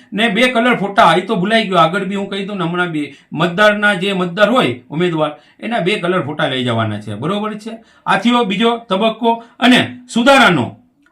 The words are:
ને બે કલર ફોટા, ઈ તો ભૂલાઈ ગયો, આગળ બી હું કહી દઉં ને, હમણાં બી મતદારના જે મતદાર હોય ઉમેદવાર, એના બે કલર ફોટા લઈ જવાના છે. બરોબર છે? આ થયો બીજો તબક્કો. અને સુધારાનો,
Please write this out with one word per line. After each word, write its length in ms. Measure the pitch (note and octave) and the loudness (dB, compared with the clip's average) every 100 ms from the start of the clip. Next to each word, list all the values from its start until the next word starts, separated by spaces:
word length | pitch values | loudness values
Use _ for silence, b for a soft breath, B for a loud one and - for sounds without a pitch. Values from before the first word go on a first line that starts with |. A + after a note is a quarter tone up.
| B | B
ને 160 | G3 A3+ | -4 -2
બે 200 | G3+ B3+ | 2 0
કલર 280 | A#3 B3 A3+ | 2 0 0
ફોટા, 380 | G3+ A#3 F3+ F3+ | 0 4 4 4
ઈ 20 | |
તો 160 | - G3 | 0 -2
ભૂલાઈ 320 | G3+ A3+ F#3 | 0 0 2
ગયો, 100 | F3 | 2
આગળ 260 | D#3+ F#3+ | 2 0
બી 100 | F#3 | -4
હું 160 | G3+ F#3 | -6 -6
કહી 140 | G3 | -8
દઉં 140 | G3 G3+ | -8 -6
ને, 60 | |
હમણાં 240 | E3 F3 F3 | -4 -2 -4
બી 260 | D3+ C#3+ B B | -4 -8 B B
મતદારના 640 | C#3+ F3 F3 G#3+ G#3 G#3 | -2 -2 4 2 4 0
જે 180 | F#3 G3+ | 0 -2
મતદાર 380 | F#3 F3 F#3 G#3 | -2 -4 2 2
હોય 300 | B3 C#3+ A2+ _ | 2 0 -4 _
ઉમેદવાર, 420 | D3+ F3+ D#3 D3+ - b b | -2 -2 0 -4 -6 b b
એના 180 | A3+ A3+ | -4 -2
બે 200 | F3+ G3+ | 0 0
કલર 240 | F3 F#3 | 0 -2
ફોટા 260 | C3 D3+ C#3+ | -2 -4 -4
લઈ 160 | C3 | -2
જવાના 360 | B2 A2+ G#2+ G#2 | -2 -2 -2 -6
છે. 140 | A2 | -10
બરોબર 400 | G#2 D3+ G#3 G#3+ | -8 -4 -4 -6
છે? 160 | G#3 A3 A3+ b b E3 | -8 -14 -16 b b -2
આ 120 | F#3+ | 0
થયો 260 | A#3 B3 | 2 2
બીજો 320 | G3+ G3 A#3 A#3 - | 0 0 0 0 -4
તબક્કો. 560 | F#3+ A3+ A3 A#3 A3+ B B | 0 0 0 -2 -2 B B
અને 400 | B3 A#3 A#2+ - - | 4 4 2 -10 -6
સુધારાનો, 640 | A#3 C#4 C4+ G#3 D3 A2 - _ _ _ | 0 4 6 6 2 -2 -10 _ _ _